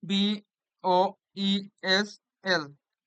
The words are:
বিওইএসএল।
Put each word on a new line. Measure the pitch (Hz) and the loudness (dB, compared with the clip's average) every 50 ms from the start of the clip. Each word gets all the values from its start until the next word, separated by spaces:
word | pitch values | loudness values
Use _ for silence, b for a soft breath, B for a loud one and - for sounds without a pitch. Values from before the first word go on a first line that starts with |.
বিওইএসএল। | - 165 196 196 202 208 214 208 - _ _ _ _ _ _ _ - 185 180 180 190 190 190 _ _ _ - 196 196 196 196 202 196 - _ _ - 185 190 196 214 202 - - _ _ _ _ - 190 180 165 147 143 143 _ _ _ _ _ _ | -6 -2 0 0 0 0 -2 -4 -8 _ _ _ _ _ _ _ 0 2 2 4 2 2 -2 _ _ _ -8 -4 -2 0 0 -2 -4 -8 _ _ -2 0 0 0 0 -2 -8 -20 _ _ _ _ -4 -2 -2 -2 -2 -6 -14 _ _ _ _ _ _